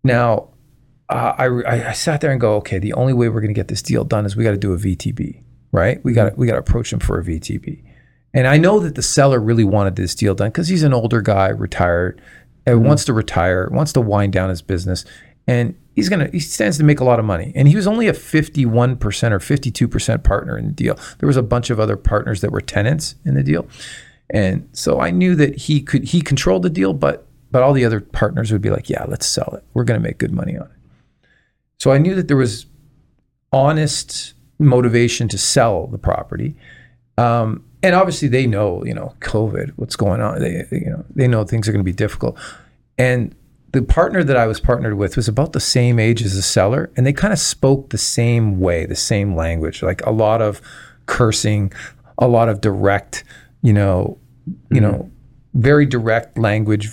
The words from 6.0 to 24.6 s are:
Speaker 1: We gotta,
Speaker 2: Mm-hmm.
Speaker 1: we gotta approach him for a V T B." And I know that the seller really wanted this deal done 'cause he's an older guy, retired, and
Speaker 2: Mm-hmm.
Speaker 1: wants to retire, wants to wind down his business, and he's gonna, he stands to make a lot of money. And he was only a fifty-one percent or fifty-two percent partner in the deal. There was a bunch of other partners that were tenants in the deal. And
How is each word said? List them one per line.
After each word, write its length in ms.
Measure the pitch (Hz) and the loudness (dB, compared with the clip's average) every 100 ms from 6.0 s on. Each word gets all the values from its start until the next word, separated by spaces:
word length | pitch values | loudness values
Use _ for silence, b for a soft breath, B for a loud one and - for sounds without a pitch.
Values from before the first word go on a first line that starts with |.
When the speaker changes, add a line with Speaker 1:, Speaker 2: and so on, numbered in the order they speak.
Speaker 1:
We 80 | 135 | 0
gotta, 180 | 117 104 | 2 2
Speaker 2:
Mm-hmm. 100 | - | 2
Speaker 1:
we 60 | 120 | -2
gotta 140 | 123 | 0
approach 320 | - 117 117 | -2 -2 -2
him 80 | - | -4
for 180 | - 90 | -2 -2
a 60 | |
V 140 | 90 80 | -4 -6
T 180 | - - | -6 -8
B." 240 | - - b b b b b | -8 -14 b b b b b
And 120 | 131 127 | 0 4
I 100 | 151 | 4
know 220 | 170 208 | 4 2
that 140 | 170 | 0
the 80 | 127 | -4
seller 360 | - - 139 127 | -2 2 4 4
really 240 | 110 117 | 2 2
wanted 320 | 101 104 98 92 | 4 2 0 -2
this 180 | 92 | -6
deal 200 | - 107 | 0 0
done 160 | 98 104 | 0 -2
'cause 160 | 165 170 | -2 0
he's 160 | 185 | 2
an 100 | 151 | 2
older 260 | 127 113 117 | 2 0 0
guy, 280 | 104 98 95 | 0 2 0
retired, 720 | 107 98 - 87 85 92 - B B B _ | 0 -6 -2 0 2 -2 -6 B B B _
and 140 | - 117 | 2 4
Speaker 2:
Mm-hmm. 80 | 120 | 4
Speaker 1:
wants 160 | 147 - | 4 2
to 60 | |
retire, 560 | 110 - - 87 92 95 | -2 0 0 0 0 0
wants 220 | - 151 | -2 0
to 60 | 135 | 0
wind 320 | 110 101 98 | 0 0 0
down 160 | 92 95 | 0 -2
his 140 | 87 | -4
business, 420 | - 90 92 90 - B B B - | -4 -4 -4 -6 -8 B B B -2
and 280 | 123 117 - _ | 0 -2 -6 _
he's 140 | - 185 | -2 0
gonna, 200 | 190 139 | 0 -2
he 60 | 175 | -4
stands 380 | - - 208 147 | -6 -2 -2 4
to 60 | |
make 160 | 151 147 | 4 4
a 40 | |
lot 140 | 127 117 | 4 2
of 60 | |
money. 280 | 110 85 - | 0 -2 -4
And 140 | - 139 | 4 4
he 80 | 196 | 4
was 100 | 196 | 0
only 200 | 226 220 | 0 0
a 80 | |
fifty-one 840 | - - 156 151 147 120 113 123 120 | -2 -2 -2 0 -2 0 2 0 0
percent 380 | 107 - 117 | -4 -2 -2
or 60 | 101 | -2
fifty-two 480 | - 139 120 - 117 | 0 -2 -2 -2 -2
percent 340 | 110 - 110 | 0 -2 0
partner 320 | - 101 - 57 | 2 0 -2 -6
in 100 | 53 | -6
the 60 | |
deal. 240 | - 120 - B B | -2 -4 -4 B B
There 80 | 147 | 0
was 100 | 131 | 2
a 60 | |
bunch 260 | 107 120 117 | 2 -2 -2
of 100 | 110 | -2
other 160 | 107 104 | 0 0
partners 440 | - 104 - 101 | 0 0 -2 -4
that 120 | - | -2
were 80 | 104 | -4
tenants 560 | - 208 - 156 - - | -4 -2 0 -2 -6 -8
in 100 | 170 | -2
the 80 | 139 | 0
deal. 240 | 135 - - B B B B B _ | 0 -2 -4 B B B B B _
And 360 | 107 101 190 | -2 0 -2